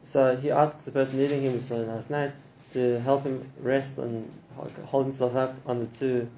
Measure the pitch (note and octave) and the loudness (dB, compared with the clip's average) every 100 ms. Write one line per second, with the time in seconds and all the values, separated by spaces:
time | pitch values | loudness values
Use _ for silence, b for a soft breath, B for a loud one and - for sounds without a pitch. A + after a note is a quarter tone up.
0 | - C#3+ C3 B2+ C#3+ C#3 D3+ - - C3+ | 0 4 4 4 2 4 2 0 -4 0
1 | C3+ C3 C#3+ C#3+ C3+ A#2+ B2+ A#2 A2+ A2+ | 0 2 2 2 0 -2 -2 -4 -2 -6
2 | G#2+ D3 C#3 C#3 - - - C3 B2 A#2+ | -4 -2 -2 -4 -20 -20 -8 0 2 2
3 | B2 C#3 C#3 C3 C3 - B2+ C3+ C3+ C3+ | 4 2 2 -6 -8 -6 0 0 0 -6
4 | B2+ A2+ A2+ - - C3 B2+ - - C#3 | -6 -6 -8 -14 -18 -14 -12 -12 -2 0
5 | C3 C3+ B2 B2+ C3 C3 C#3+ A#2+ A2+ - | 0 0 0 2 -2 -4 -4 -4 -4 -4
6 | C3+ B2 A#2 | 0 0 -2